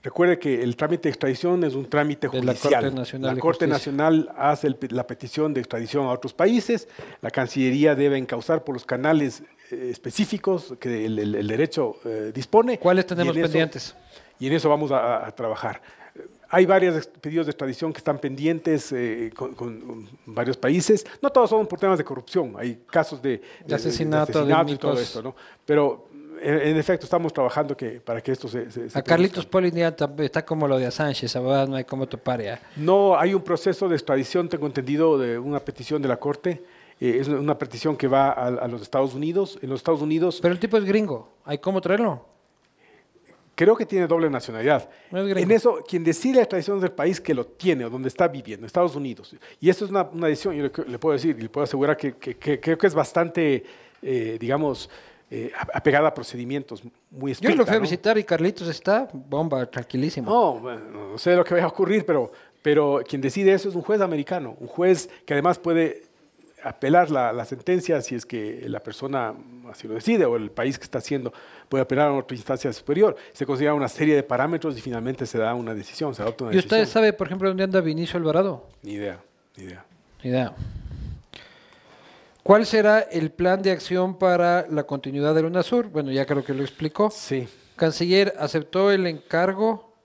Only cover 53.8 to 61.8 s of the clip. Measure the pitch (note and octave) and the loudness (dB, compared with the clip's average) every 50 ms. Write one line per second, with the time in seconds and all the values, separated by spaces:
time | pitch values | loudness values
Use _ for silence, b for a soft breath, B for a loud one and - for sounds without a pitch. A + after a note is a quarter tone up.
53.8 | B B B B - C3+ C3 B2 A2+ A2+ A2+ A2+ A#2 A#2 C3+ D3 D#3 D3 B2+ G#2 | B B B B -6 -4 -2 -2 -2 -4 -6 -6 -4 -2 -2 0 0 -2 -4 -6
54.8 | - - B B B B B B B B A#2+ A2+ A2+ - - - - - - - | -10 -16 B B B B B B B B -10 -10 -10 -10 -8 -10 -10 -6 -6 0
55.8 | - D#3 C3+ C#3+ D3+ D#3 - - A#2 - - B2 A#2+ A#2+ C3+ C#3+ C3+ - A#2+ G2 | 2 4 4 4 4 2 0 -2 -12 -12 -10 -10 -8 -6 -6 -8 -8 -8 -14 -16
56.8 | - A#2 _ _ _ _ - C3+ C3+ C#3 B2+ - F#3+ C4 - D4+ A#3 - G3+ A3 | -16 -20 _ _ _ _ -14 -8 -6 -6 -6 0 0 2 4 4 4 4 4 2
57.8 | G3+ D#3 E3 F3 - G#3 A3+ G#3+ G3+ - F3 D#3+ D#3+ F#3+ G#3+ - F3+ E3+ D#3 - | 2 0 -4 -2 2 2 2 2 2 0 0 2 2 0 -2 -2 -6 -8 -8 -4
58.8 | - - G3+ A3+ C4+ - - C#3 C3+ C#3+ C#3 C#3+ D#3+ D#3+ C#3+ C3 B2+ - - B2+ | 0 2 2 2 0 -2 -10 -16 -10 -4 -2 -2 0 0 0 -2 -2 -4 -6 -10
59.8 | A#2+ - - B2+ C#3 E3 - D3 B2 A#2+ G#3 A#3+ A3+ E3 B2+ A2+ A2+ B2+ A#2+ A2 | -10 -4 -2 -2 -2 -2 -2 -4 -2 2 4 4 4 4 2 -2 -8 -10 -10 -10
60.8 | G#2+ - - G#2 G2+ - G#2 - - F3+ F3+ F3+ E3+ - F3 F3 F3 E3 - - | -12 -14 -14 -14 -12 -12 -12 -2 2 4 6 6 6 4 4 2 2 0 0 0